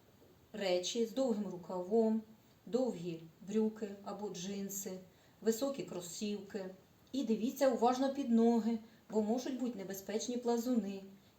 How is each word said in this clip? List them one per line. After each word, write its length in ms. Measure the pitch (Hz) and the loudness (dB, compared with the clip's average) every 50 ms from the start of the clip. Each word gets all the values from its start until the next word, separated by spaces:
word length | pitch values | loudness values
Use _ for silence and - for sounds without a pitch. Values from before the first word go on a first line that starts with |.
| _ - - - - - - _ - - - | _ -20 -20 -20 -20 -20 -20 _ -18 -12 -6
речі 520 | 214 202 185 180 180 180 - - 233 226 | -2 2 2 2 2 2 0 0 0 0
з 60 | 208 | 0
довгим 360 | 208 262 269 247 214 208 208 | 2 2 2 2 2 0 -2
рукавом, 760 | 185 175 170 - - 185 180 180 185 214 226 220 220 220 220 220 - - - - - - _ - | -4 -6 -8 -8 -6 -4 -4 0 4 4 6 6 6 4 2 0 -6 -14 -20 -20 -20 -20 _ -4
довгі 560 | 185 185 254 262 233 185 170 170 175 165 160 - - - - | -2 0 2 2 0 -2 -4 -4 -6 -6 -6 -10 -14 -20 -14
брюки 540 | - - 208 220 220 220 214 - 220 196 202 - - | -8 -2 0 2 2 0 0 -4 -8 -10 -10 -10 -10
або 260 | 202 190 190 214 196 | -10 -8 -6 -8 -8
джинси, 720 | 180 170 175 202 196 202 196 196 - - - 202 185 185 - - - _ - - - - | -8 -8 -8 -6 -6 -6 -6 -6 -6 -8 -8 -8 -10 -10 -12 -16 -20 _ -20 -20 -16 -2
високі 420 | - 220 220 - 277 277 269 - 180 | 0 0 2 2 0 -2 -2 -4 -8
кросівки. 920 | - 185 180 180 - - - 214 208 208 196 - - - 202 185 185 - - - _ _ _ _ - - | -8 -8 -8 -8 -8 -8 -6 -4 -4 -4 -6 -8 -8 -8 -8 -8 -10 -12 -16 -20 _ _ _ _ -8 -6
І 100 | 269 254 | -2 0
дивіться 460 | 214 220 185 214 269 - - 285 254 | 0 0 0 0 -2 0 2 4 4
уважно 440 | 233 - 226 247 254 254 269 262 - | 4 4 4 4 4 4 2 0 0
під 160 | 277 269 233 | -2 2 4
ноги, 500 | 226 226 226 233 233 226 214 226 233 220 - - - - _ - | 6 6 8 6 6 4 4 2 0 -2 -4 -10 -20 -20 _ -4
бо 120 | 208 220 | 0 0
можуть 380 | 208 208 233 262 - 277 262 240 | 2 2 0 0 0 -2 -4 -2
бути 180 | 262 226 202 | -2 -4 -4
небезпечні 600 | 190 185 175 190 - - - 202 226 - - 247 | -4 -6 -8 -8 -8 -6 -4 -4 -4 -2 -4 -4
плазуни. 680 | - - 233 240 233 233 254 247 226 196 202 196 190 - - - - - - _ | -2 0 0 2 2 2 2 2 2 0 -2 -4 -8 -10 -14 -18 -20 -20 -20 _